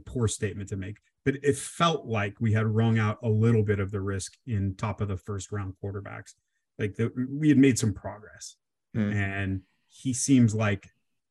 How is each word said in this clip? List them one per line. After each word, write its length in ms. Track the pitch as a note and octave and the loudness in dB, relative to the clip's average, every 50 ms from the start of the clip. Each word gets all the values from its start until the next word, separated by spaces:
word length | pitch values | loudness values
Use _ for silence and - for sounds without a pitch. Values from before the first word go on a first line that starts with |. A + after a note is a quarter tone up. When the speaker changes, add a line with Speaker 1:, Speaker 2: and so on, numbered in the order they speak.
| - | -6
Speaker 1:
poor 220 | - - B2+ A2+ G2+ | -6 -4 -2 -2 -2
statement 400 | - - A2 G2 F#2 G2+ G2 - | -2 -2 -6 -6 -6 -6 -10 -8
to 80 | G#2 | -8
make, 220 | F#2+ F2+ G2 G#2 - _ _ _ _ - | -8 -8 -10 -12 -14 _ _ _ _ -4
but 120 | C3+ C#3 C3+ | -4 -2 0
it 140 | B2+ C#3+ C3+ | 0 0 0
felt 500 | - - - - - E3+ E3+ D#3+ C#3 - | 0 -2 -8 -2 0 0 2 0 0 -4
like 300 | A#2+ A2 G2+ G#2 G2+ G2+ - | -4 -2 -2 -2 -4 -4 -2
we 120 | A#2 A2 | 0 0
had 140 | G#2+ A2+ A2 | 2 2 2
wrung 340 | A2 G#2+ A2+ A2+ A2+ A2+ A2+ | 2 2 2 4 4 4 2
out 180 | G#2+ G#2+ G#2+ - A#2+ | 2 0 -2 -2 -2
a 40 | A2+ | 0
little 360 | G#2+ G#2+ A2+ A#2 A#2 A2 G#2 | 2 4 4 4 4 4 4
bit 160 | G#2 G2+ G2 | 2 0 0
of 100 | G2 F#2+ | -2 -4
the 100 | G#2+ G2 | -4 -4
risk 360 | F#2+ G2+ G2 F#2 - - - _ - | -4 -4 -4 -6 -6 -10 -14 _ -8
in 300 | B2+ A2+ G2 G2 G2 F#2 | -4 -4 -2 -2 -2 -4
top 240 | - A#2 G#2+ G2 - | -4 -4 -6 -4 -4
of 80 | G#2 G2 | -4 -4
the 80 | G2 | -6
first 340 | F2+ - - G2+ G2 - - | -6 -8 -8 -10 -10 -8 -8
round 240 | G#2+ G2+ G2 F#2+ F#2 _ | -8 -8 -6 -8 -8 _
quarterbacks. 520 | - G2 G2 G2+ G2+ - - A2 - - - _ _ _ _ _ _ _ _ - | -8 -8 -8 -8 -10 -12 -14 -14 -16 -18 -20 _ _ _ _ _ _ _ _ -6
Like, 160 | A2+ G#2 - | -6 -4 -2
the, 160 | - A#2 B2 - B2+ B2+ C3 | -2 -4 -2 -2 -4 -6 -4
we 200 | C#3 D3 D#3 D3+ | -4 2 4 6
had 100 | C#3 B2+ | 6 8
made 220 | C3+ C3+ A#2+ - | 8 6 6 4
some 120 | A#2 G#2+ | 0 -2
progress, 640 | F2+ - - - - - - - - - - - - _ _ _ _ _ _ _ - | -2 -4 -8 -12 -12 -14 -16 -20 -20 -18 -20 -20 -20 _ _ _ _ _ _ _ -4
Speaker 2:
Hmm. 180 | A2+ G#2 G#2 | -2 -2 0
Speaker 1:
and 480 | G#2 G2+ G2 G2 G2 G2 G2 F#2+ F#2+ F#2 - _ _ _ _ _ | 0 -2 -2 -2 -4 -4 -4 -4 -4 -6 -8 _ _ _ _ _
he 240 | _ - - C3+ | _ -8 -6 -4
seems 420 | B2 - - D3 C#3 B2+ A#2+ G#2+ G#2 | -4 -2 2 4 6 6 6 6 4
like 340 | A2 A2 G#2 G2+ - - - _ _ _ _ _ _ _ _ | 2 0 0 0 -2 -6 -12 _ _ _ _ _ _ _ _